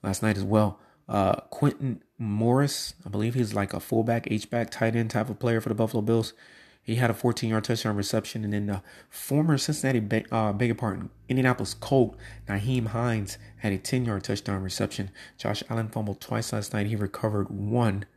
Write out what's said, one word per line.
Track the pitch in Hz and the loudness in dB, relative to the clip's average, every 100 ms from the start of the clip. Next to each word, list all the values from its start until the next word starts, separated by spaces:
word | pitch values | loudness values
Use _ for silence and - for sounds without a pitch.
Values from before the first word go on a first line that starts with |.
last | 98 95 | -2 0
night | 110 98 | 2 2
as | |
well. | 98 107 104 - - _ - | 4 4 4 0 -18 _ -4
Uh, | 104 95 - - | 2 4 2 -2
Quentin | - 147 - 135 110 _ _ | 0 0 0 -4 -6 _ _
Morris, | 113 104 113 127 143 - - - - | -4 2 4 4 2 -2 -8 -12 -8
I | |
believe | 101 110 | -2 -2
he's | 123 113 | 0 0
like | 104 98 | 0 -2
a | - | -4
fullback, | - 117 113 117 - | 0 0 2 0 0
H-back, | 107 - 120 113 | -4 -2 -2 -2
tight | - 113 117 | 0 0 2
end | 113 | 0
type | 113 113 | 0 -2
of | 107 | -2
player | 120 113 | 0 0
for | 107 | 0
the | 110 | 0
Buffalo | 113 117 | 0 0
Bills. | 107 113 113 - - - - _ | 2 2 2 -8 -20 -20 -20 _
He | - 113 | -4 2
had | 123 | 2
a | |
fourteen-yard | 110 120 113 117 110 | 2 2 2 0 0
touchdown | 104 113 110 101 | 0 0 0 0
reception. | 98 113 - 117 | 0 0 -2 -6
And | 107 | -2
then | 104 101 | -2 0
the | 98 - - - | -2 -6 -20 -18
former | - - 139 160 143 | -14 0 2 4 2
Cincinnati, | - 151 135 127 | 2 0 2 2
Be-, | 104 113 - | 2 0 0
uh, | 113 107 | 0 2
beg | 101 120 | 2 0
your | 117 | 0
pardon, | 113 92 87 - - | -2 -4 -8 -14 -2
Indianapolis | 131 131 127 101 | 2 2 2 -2
Colt, | - - 135 113 - - - - | -8 2 4 4 0 -18 -16 -4
Nyheim | 101 107 127 110 | -2 0 0 -2
Hines, | 113 120 113 98 - - - | -2 0 0 -4 -10 -16 -6
had | 107 | -2
a | 95 | -2
ten-yard | - 127 120 101 | -2 -2 0 -4
touchdown | - 101 - 98 | -4 -6 -4 -4
reception. | 95 - 104 - 98 - - _ | -4 -2 -4 -2 -8 -10 -20 _
Josh | 107 107 - | -4 -4 -4
Allen | 113 110 | -4 -4
fumbled | 113 107 95 | -4 -4 -6
twice | - 113 113 | -4 -4 -2
last | 110 101 | -4 -4
night. | 107 101 | -2 -2
He | 110 | -2
recovered | 101 - 110 107 98 | -2 -2 0 0 -2
one. | 98 101 120 117 98 101 | -4 -2 2 2 0 -6